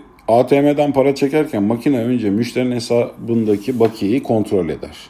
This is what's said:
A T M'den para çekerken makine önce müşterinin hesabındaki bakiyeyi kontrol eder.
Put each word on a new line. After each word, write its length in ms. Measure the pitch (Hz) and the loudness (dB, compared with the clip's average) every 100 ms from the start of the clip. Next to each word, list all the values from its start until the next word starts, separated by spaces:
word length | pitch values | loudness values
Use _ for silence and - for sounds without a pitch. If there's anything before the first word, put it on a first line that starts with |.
| - _ - | -12 _ 2
A 200 | 117 127 | 2 4
T 140 | 143 | 4
M'den 320 | 143 147 147 | 4 2 0
para 220 | 135 135 139 | 2 2 2
çekerken 480 | 139 151 147 104 | 0 0 0 0
makine 400 | 101 117 147 127 | 0 0 0 0
önce 260 | 117 123 104 | 0 -2 0
müşterinin 460 | 104 120 123 127 123 | 0 -2 -2 -2 -2
hesabındaki 1040 | - 120 - - 117 117 107 101 127 123 | 0 0 0 -4 -2 0 2 0 0 0
bakiyeyi 440 | 113 - 98 135 | 0 0 -2 -2
kontrol 460 | - 113 - 98 80 | 0 -2 0 -2 -2
eder. 280 | 71 80 - | -6 -12 -16